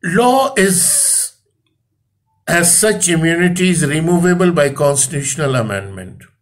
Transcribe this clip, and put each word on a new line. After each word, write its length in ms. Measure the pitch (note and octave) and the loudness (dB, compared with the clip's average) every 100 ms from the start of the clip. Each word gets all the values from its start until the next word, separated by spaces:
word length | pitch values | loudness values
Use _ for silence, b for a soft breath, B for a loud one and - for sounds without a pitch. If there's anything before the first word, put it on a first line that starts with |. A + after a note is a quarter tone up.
Law 500 | F3+ F#3 A#3+ C4 C4+ - | -2 0 2 2 0 2
is, 760 | G3 F3+ - - - - - _ _ _ _ _ _ _ _ _ _ _ - | 2 2 0 0 0 -2 -4 _ _ _ _ _ _ _ _ _ _ _ -4
as 300 | E3+ E3+ - | 0 2 2
such, 320 | G#3+ F#3+ F3 | 2 0 0
immunity 600 | E3 E3 E3+ F3+ F3+ F#3 | 0 0 2 0 2 0
is 160 | E3+ D3 | 0 0
removable 640 | D3+ D#3+ F3 F3+ F3+ F#3 | 0 0 2 2 2 2
by 180 | E3+ C#3+ | 2 0
constitutional 840 | C3+ D3 C#3+ - D3+ C#3 - C#3+ B2+ | 2 0 0 -2 -4 -6 -4 -2 -2
amendment 680 | G#2+ G2 G2 G2 F2+ F2+ - _ | -2 -6 -8 -14 -16 -20 -20 _